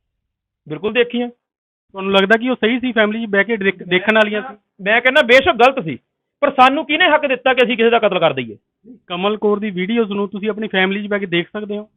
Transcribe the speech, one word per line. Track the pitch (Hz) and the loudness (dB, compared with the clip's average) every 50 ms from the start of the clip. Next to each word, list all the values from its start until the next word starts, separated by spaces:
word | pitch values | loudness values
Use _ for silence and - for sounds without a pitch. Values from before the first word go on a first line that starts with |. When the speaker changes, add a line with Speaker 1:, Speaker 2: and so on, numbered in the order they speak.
| _ _ _ _ _ _ _ _ _ _ _ _ _ 151 | _ _ _ _ _ _ _ _ _ _ _ _ _ -12
Speaker 1:
ਬਿਲਕੁਲ | 156 - 180 214 214 | -10 -6 -6 -2 0
ਦੇਖੀਆਂ। | 247 240 240 247 240 240 240 | 0 0 0 0 -4 -4 -6
Speaker 2:
ਤੁਹਾਨੂੰ | 240 _ _ _ _ _ _ _ _ _ _ _ - 190 190 196 | -8 _ _ _ _ _ _ _ _ _ _ _ -12 -8 -4 0
ਲੱਗਦਾ | 196 196 196 196 220 226 | 2 2 4 4 2 2
ਕਿ | 233 254 | 2 0
ਉਹ | 247 | -2
ਸਹੀ | - - 220 247 247 | 0 0 0 0 0
ਸੀ, | 240 254 | -2 -2
ਫੈਮਿਲੀ | 214 226 214 208 214 226 233 | 0 0 0 0 0 -4 -6
'ਚ | 214 | -2
ਬਹਿ | 196 196 196 | 0 0 0
ਕੇ | 196 233 208 | 0 -2 -2
ਦੇਖ-, | 196 196 185 - 175 175 | -2 -2 -4 -4 -4 -2
ਦੇਖਣ | 180 180 180 226 214 | -2 -2 2 2 2
ਵਾਲੀਆਂ | 220 214 208 208 208 | 2 2 2 0 -6
ਸੀ? | - - 208 - _ _ _ - | -8 -10 -14 -20 _ _ _ -8
Speaker 1:
ਮੈਂ | 190 202 220 240 | -4 -2 0 0
ਕਹਿੰਦਾ | 240 254 254 311 | 2 2 2 2
ਬੇਸ਼ੱਕ | 294 226 247 269 - 349 320 214 | 4 6 6 4 6 4 2 4
ਗਲਤ | 233 269 269 269 175 | 4 4 2 0 -6
ਸੀ, | 160 127 - _ _ _ _ _ _ _ - | -8 -8 -10 _ _ _ _ _ _ _ -4
ਪਰ | - 285 | -4 -2
ਸਾਨੂੰ | 277 - 254 262 269 311 311 | 2 4 4 4 4 0 -4
ਕਿਹਨੇ | 294 294 320 370 330 | -2 0 0 2 2
ਹੱਕ | 302 302 294 277 | 2 2 2 0
ਦਿੱਤਾ | 262 247 - 262 262 | -2 -2 0 0 2
ਕਿ | 254 247 | 2 2
ਅਸੀਂ | 208 247 208 | 0 2 0
ਕਿਸੇ | 226 233 | 2 2
ਦਾ | 233 226 | 2 2
ਕਤਲ | 220 202 185 180 | 2 2 0 2
ਕਰ | 160 156 139 | 0 0 0
ਦਈਏ? | 131 127 113 107 - _ _ _ _ _ - 254 - _ - | -2 -8 -10 -10 -16 _ _ _ _ _ -20 -20 -20 _ -10
Speaker 2:
ਕਮਲ | 180 175 190 208 214 208 | -8 -4 -2 -2 -2 -2
ਕੌਰ | 220 208 208 208 | 0 0 0 0
ਦੀ | 208 214 | -2 -4
ਵੀਡੀਓਜ਼ | 185 175 185 185 233 233 226 190 | -4 -4 -4 -2 0 -2 -2 -2
ਨੂੰ | 202 202 202 190 | -2 -4 -4 -6
ਤੁਸੀਂ | 202 196 196 214 | -6 -8 -6 -6
ਆਪਣੀ | 202 208 220 208 | -6 -6 -6 -4
ਫੈਮਿਲੀ | - 190 190 190 196 208 208 | -2 0 0 0 -2 -4 -6
'ਚ | 202 | -4
ਬਹਿ | 208 202 | -6 -6
ਕੇ | 202 | -4
ਦੇਖ | 180 160 170 170 - | -4 -4 -4 -4 -4
ਸਕਦੇ | - 214 214 202 208 208 | -8 -12 -10 -8 -10 -10
ਹੋ। | 214 214 _ | -10 -14 _